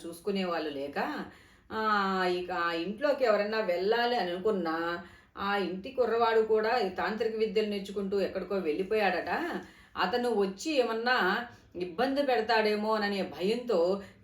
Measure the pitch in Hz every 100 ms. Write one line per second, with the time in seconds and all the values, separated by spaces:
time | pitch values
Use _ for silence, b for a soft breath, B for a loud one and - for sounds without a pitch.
0 | 165 170 208 196 180 165 156 139 143 190
1 | 269 254 - B B B B 220 214 208
2 | 190 190 180 180 180 175 170 165 175 214
3 | 294 262 240 202 208 220 196 175 190 233
4 | 240 240 185 180 214 190 165 165 170 170
5 | - B B - 196 202 170 190 269 -
6 | 220 233 226 226 220 220 220 247 190 180
7 | 180 220 220 220 214 208 208 202 190 202
8 | 196 202 180 190 185 196 160 160 190 220
9 | 196 170 - 226 339 196 - B B -
10 | 185 247 240 208 190 - 320 277 233 226
11 | 247 247 180 226 240 B B 175 180 185
12 | 269 269 269 233 214 220 214 208 214 220
13 | 202 196 156 - 190 240 247 185 175 196
14 | B B